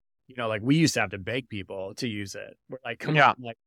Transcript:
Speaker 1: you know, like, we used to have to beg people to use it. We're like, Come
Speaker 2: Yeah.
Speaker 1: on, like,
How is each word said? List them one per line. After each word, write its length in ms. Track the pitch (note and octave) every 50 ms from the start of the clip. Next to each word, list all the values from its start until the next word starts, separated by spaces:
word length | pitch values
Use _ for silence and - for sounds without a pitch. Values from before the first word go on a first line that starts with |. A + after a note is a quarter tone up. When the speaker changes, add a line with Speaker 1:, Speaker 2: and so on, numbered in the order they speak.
| _ _ _ _ _
Speaker 1:
you 80 | _ -
know, 140 | A#2+ A#2+ A2
like, 120 | A2 G#2+ G#2+
we 120 | B2+ D3
used 200 | E3 D#3+ B2+ -
to 60 | A#2+
have 100 | A2 F#2+
to 60 | G2+
beg 300 | G2 F2+ F2+ A2+ C3+ B2+
people 460 | - A2 G2+ F#2 - G2+ F#2+ F#2+ G2 G#2+
to 120 | - C3+
use 280 | A#2+ G#2+ G2+ G2+ G2 -
it. 220 | G2+ G#2 G2+ - _ _
We're 120 | - C3+ B2+ -
like, 160 | A#2+ A#2 -
Come 160 | - - D#3
Speaker 2:
Yeah. 140 | D3+ C#3 A#2+
Speaker 1:
on, 60 | G#2 -
like, 180 | B2+ A#2 A2+ _ _